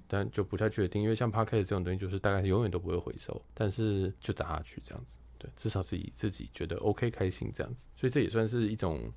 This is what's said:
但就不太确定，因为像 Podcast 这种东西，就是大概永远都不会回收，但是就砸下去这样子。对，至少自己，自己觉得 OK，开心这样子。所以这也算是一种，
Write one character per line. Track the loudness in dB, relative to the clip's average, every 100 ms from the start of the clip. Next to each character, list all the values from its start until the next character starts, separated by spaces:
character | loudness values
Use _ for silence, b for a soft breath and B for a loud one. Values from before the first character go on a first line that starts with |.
| -2
但 | 0 0
就 | 0
不 | -2 0
太 | 0
确 | 0 0
定， | 2
因 | 2
为 | 2
像 | 2
Podcast | 2 2 2
这 |
种 | 2 0
东 | 0
西， | -2
就 | -2
是 | 0
大 | 2
概 | 2
永 | 4 4
远 | 4
都 | 0
不 | 0
会 | -2
回 | -2 -8
收， | -8 -10 -8
但 | -2 0
是 | 2 2 2 0 -2
就 | -4
砸 | -2 -2
下 | -4
去 | -6 -12
这 | -12
样 | -12 -12
子。 | -16 -20 -16
对， | -16 -4
至 | -2
少 | 0
自 | -2 -4
己， | -6 -2
自 | -2
己 | -2 -8
觉 | -6 -4
得 | 0
OK， | 2 2 0
开 | 2 0
心 | 0 -6
这 | -4
样 | -6 -6
子。 | -12 -2
所 | 2
以 |
这 | 4
也 | 4
算 | 4 2
是 | 4 2
一 | 2
种， | 0 0 -4